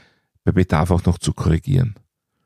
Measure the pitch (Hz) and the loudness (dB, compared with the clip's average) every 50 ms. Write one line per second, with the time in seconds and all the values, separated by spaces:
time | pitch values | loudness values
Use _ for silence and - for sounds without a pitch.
0 | _ _ _ _ _ _ _ _ - 85 82 92 90 - - 76 78 85 90 85 | _ _ _ _ _ _ _ _ -4 -2 0 0 0 2 0 0 2 2 0 0
1 | - 90 85 - - - - - - 85 80 80 - - 92 90 87 107 104 - | 0 0 -2 -2 -4 -6 -6 -2 -2 0 0 0 -2 -2 0 0 0 -2 -6 -10
2 | _ _ _ _ _ _ _ _ _ | _ _ _ _ _ _ _ _ _